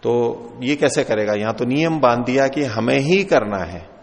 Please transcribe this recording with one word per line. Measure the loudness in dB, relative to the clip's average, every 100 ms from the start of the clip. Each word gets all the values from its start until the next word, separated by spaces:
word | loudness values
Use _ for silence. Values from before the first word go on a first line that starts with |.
तो | 0 0 0 -4 -12 -8
ये | -4 0
कैसे | 2 2
करेगा? | 0 0 0
यहाँ | 0 -2
तो | -2
नियम | -2 0 0 2
बांध | 2 2
दिया | 0 2 0
कि | 0
हमें | -4 -2 0 0
ही | 2 2
करना | 4 2 2 -4
है | -6 -10 -16 -20